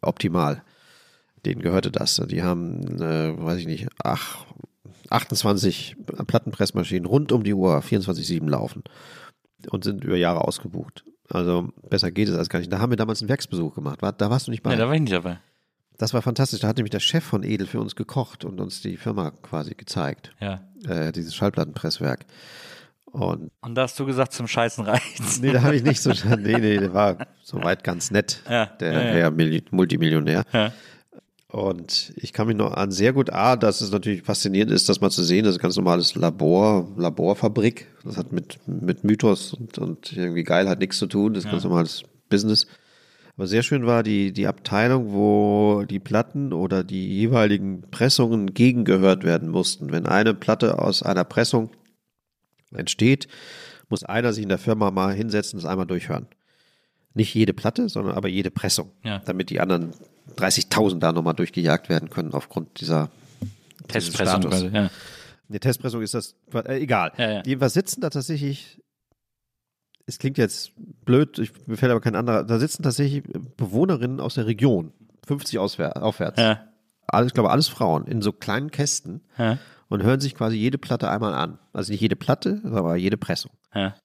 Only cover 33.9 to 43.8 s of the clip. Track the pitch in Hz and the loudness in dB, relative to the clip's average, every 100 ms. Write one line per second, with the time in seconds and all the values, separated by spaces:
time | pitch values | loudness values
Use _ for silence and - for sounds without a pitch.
33.9 | 101 110 95 - 101 104 98 - - - | -2 -2 -4 -2 -2 2 2 4 4 4
34.9 | 95 98 92 85 90 107 90 90 90 92 | 2 2 2 2 4 4 2 0 0 2
35.9 | 87 87 85 85 78 76 90 107 104 87 | 4 2 2 0 2 4 6 6 4 0
36.9 | 98 87 78 85 101 113 107 110 - - | -2 -2 2 0 2 0 2 0 0 -18
37.9 | _ - 104 87 87 - - - 90 87 | _ -12 -8 -6 -6 -8 -16 -8 -4 -2
38.9 | 95 101 107 113 98 - - 113 - 92 | -2 0 4 4 2 -2 -12 -12 -8 -8
39.9 | 82 - - 90 85 82 85 95 90 95 | -8 -10 -6 -4 -2 2 2 2 0 -2
40.9 | - 98 101 104 101 87 85 90 87 82 | -2 -2 0 0 0 -4 -4 2 2 2
41.9 | - - _ _ 101 107 107 - - _ | -4 -16 _ _ 2 4 2 0 -6 _
42.9 | _ _ _ _ - 92 107 123 143 | _ _ _ _ -8 -2 0 2 0